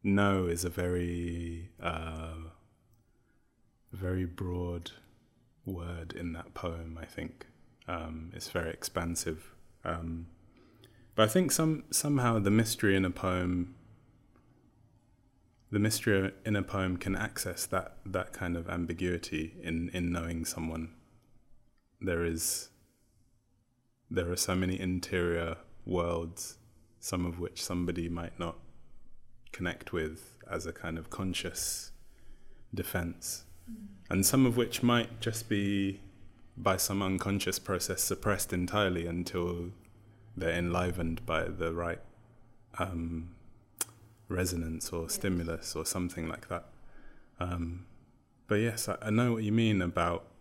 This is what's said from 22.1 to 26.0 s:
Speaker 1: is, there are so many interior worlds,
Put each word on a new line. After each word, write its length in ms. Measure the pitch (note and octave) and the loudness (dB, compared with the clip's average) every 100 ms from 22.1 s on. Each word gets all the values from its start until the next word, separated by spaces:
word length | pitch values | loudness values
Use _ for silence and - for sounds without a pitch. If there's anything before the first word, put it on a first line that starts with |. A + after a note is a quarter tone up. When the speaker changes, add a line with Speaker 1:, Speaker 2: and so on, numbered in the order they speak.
| E2+ | 2
Speaker 1:
is, 440 | E2+ E2 - - - _ _ _ _ _ _ _ _ _ _ _ _ _ _ | 2 0 0 -2 -6 _ _ _ _ _ _ _ _ _ _ _ _ _ _
there 200 | F#2+ F2 | -2 -2
are 60 | F2 | -2
so 180 | - | 2
many 240 | F#2 F#2 F#2 | 2 2 0
interior 800 | F#2 F2+ - F#2 F2 E2+ E2 D#2+ - - - | 0 -2 0 0 2 2 -2 -6 -12 -14 -2
worlds, 720 | F2+ | 0